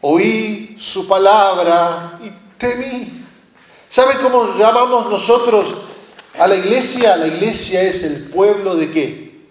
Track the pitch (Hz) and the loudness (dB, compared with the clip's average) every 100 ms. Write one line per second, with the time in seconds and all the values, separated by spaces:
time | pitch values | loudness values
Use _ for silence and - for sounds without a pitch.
0 | 143 165 214 220 214 - - - - 190 | 2 2 2 0 -4 -8 -12 -16 -10 -8
1 | 185 190 196 214 196 180 175 170 175 170 | 0 2 4 6 4 2 2 2 0 -4
2 | 170 - 220 - - _ 247 247 269 247 | -10 -16 -20 -20 -20 _ -6 -6 -8 -10
3 | 233 - - _ _ _ _ - _ - | -12 -16 -20 _ _ _ _ -20 _ 2
4 | 262 269 262 247 214 185 214 226 247 247 | 2 2 2 2 0 2 4 4 2 0
5 | - 202 - 240 240 220 175 - - - | -2 -4 2 2 4 0 0 -8 -14 -20
6 | - - - - 175 190 185 254 247 254 | -20 -20 -20 0 2 2 2 0 0 0
7 | 233 175 160 165 214 233 - 185 190 - | 2 2 0 -2 -4 -4 -2 0 0 -2
8 | 160 143 - 170 202 202 196 175 151 156 | -6 -8 -8 0 2 2 -2 -2 -2 -2
9 | 131 - - - _ | -4 -8 -18 -20 _